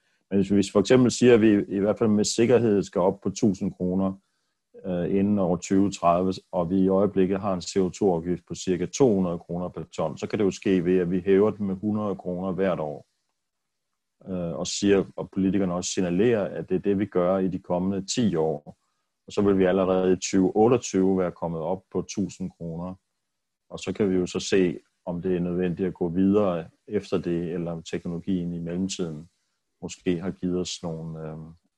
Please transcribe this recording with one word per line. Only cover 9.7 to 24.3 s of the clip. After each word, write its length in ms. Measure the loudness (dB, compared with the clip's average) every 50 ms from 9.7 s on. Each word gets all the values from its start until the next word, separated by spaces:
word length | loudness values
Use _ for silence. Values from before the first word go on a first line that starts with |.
| -8 -12 -14
ton, 340 | -12 -8 -6 -6 -6 -6 -6
så 100 | -8 -6
kan 120 | -2 0
det 60 | 0
jo 60 | 0
ske 340 | 0 -2 0 0 2 2 2
ved, 120 | 2 2 2
at 120 | 2 0
vi 80 | -2 -2 2
hæver 260 | 2 4 4 4 4
den 160 | 2 -2 -4 -6
med 80 | -6
hundrede 400 | -4 -4 -4 -2 -2 -2 -4 -6
kroner 360 | -6 -6 -8 -6 -6 -4 -4
hvert 280 | -2 -2 0 -2 -2 -2
år. 280 | -4 -8 -10 -12 -16 _ _ _ _ _ _ _ _ _ _ _ _ _ _ _ _ _ _ _ _ _ _ _ -12 -10
Øh, 260 | -8 -6 -6 -6 -6
og 140 | -6 -6 -8
siger, 360 | -4 0 2 4 4 4 4 0 -4
og 140 | -10 -10 -6
politikerne 420 | -2 0 0 2 2 2 0 0 -2
også 180 | -4 -4 -4
signalerer, 520 | -4 -2 -2 0 2 2 2 2 2 2 0
at 260 | -2 -6 -8 -6 -4
det 60 | -4
er 40 | -2
det, 200 | 0 0 0 0
vi 60 | -2
gør 320 | -2 0 0 0 2 2 0
i 100 | 0 -2
de 120 | -2 -4
kommende 460 | -6 -4 -4 -2 -2 -2 -4 -4 -6
ti 300 | -6 -2 0 0 0 2
år. 420 | 0 0 0 -2 -4 -8 -16 -20 _ _ _ _ _ _ _ _ _ _ -8
Og 60 | -2
så 80 | 0
vil 160 | 2 4 4 4
vi 80 | 4
allerede 480 | 4 4 2 2 2 2 2 4 2 2
i 20 |
tyve 400 | 2 0 0 2 2 2 2 4
otteogtyve 640 | 4 4 4 4 2 0 0 0 2 2 2 2 2
være 140 | 0 -2
kommet 300 | -4 -6 -6 -6 -6 -4
op 200 | -4 -4 -4 -6 -6 _
på 140 | -6 -6 -6 -6
tusind 420 | -6 -6 -6 -6 -6 -8 -10 -12
kroner. 420 | -10 -12 -12 -10 -10 -10 -10 -10 -12 -14 _ _ _ _ _ _ _ _ _ _ _ _ _ -16
Og 100 | -16 -12
så 140 | -8 -6 -2
kan 160 | 0 0 2
vi 60 | 2
jo 100 | 2 0
så 140 | 0